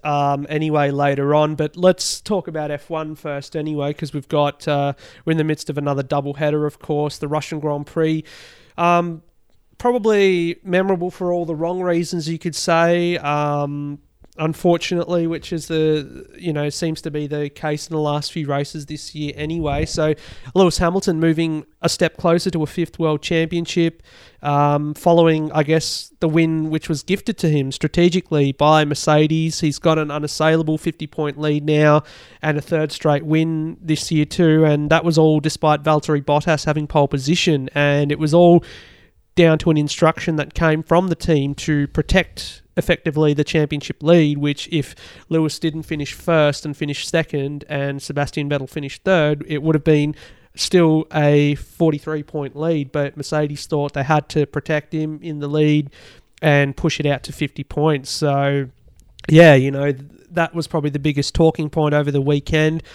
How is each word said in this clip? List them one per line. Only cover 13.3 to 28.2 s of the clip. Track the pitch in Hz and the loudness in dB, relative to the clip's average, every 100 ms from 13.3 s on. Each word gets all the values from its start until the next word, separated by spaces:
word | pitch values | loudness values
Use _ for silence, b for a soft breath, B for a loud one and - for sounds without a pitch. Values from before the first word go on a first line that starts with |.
| 147 147 147 143 147 143 143 _ _ - - | -2 0 -2 -4 -6 -8 -12 _ _ -18 -6
unfortunately, | 160 160 180 170 - 175 170 175 165 | -6 0 2 2 0 -4 -2 -2 -2
which | 160 - | -4 -6
is | 165 - | -8 -4
the, | 160 156 151 135 62 - - | 0 2 0 -4 -16 -20 -10
you | 175 | -6
know, | 147 147 | -4 -4
seems | - 165 156 | -4 -4 -4
to | 160 | -6
be | 147 147 | -8 -6
the | 147 147 | -6 -6
case | 143 156 151 - | -6 -6 -6 -6
in | 160 | -4
the | |
last | 151 147 147 | -2 -2 -4
few | 170 143 | -6 -4
races | 139 143 160 139 | -4 -4 -10 -12
this | 151 - | -14 -12
year | 151 147 147 | -8 -8 -6
anyway. | 151 170 151 143 160 | -6 -4 -4 -2 -4
So | - 156 151 B B B 175 | 0 0 0 B B B 2
Lewis | 185 - | 2 4
Hamilton | 175 185 190 160 | 0 0 0 2
moving | 165 160 165 156 - - | 2 2 0 -4 -8 -6
a | 170 | -4
step | - 175 - | 0 -2 0
closer | 175 170 185 | 0 2 0
to | 170 | -4
a | 151 | -4
fifth | - 165 - | -4 -6 -2
world | 160 151 | -2 -2
championship, | - 165 160 170 170 - 165 165 b b b b | 0 0 0 -4 -2 0 0 -2 b b b b
um, | 147 143 147 147 151 147 | -2 2 2 2 -2 -2
following, | 180 170 165 156 156 | 2 6 6 4 0
I | 156 | -2
guess, | 147 160 - - - - | 2 0 0 -8 -12 -4
the | 165 | 0
win | 160 160 160 156 | 2 2 0 -2
which | 156 - | -4 -4
was | 147 | -6
gifted | - 196 - - | -4 -4 -4 -2
to | 165 | 0
him | 151 135 | 0 -2
strategically | - 151 - 175 180 | -4 -2 2 2 2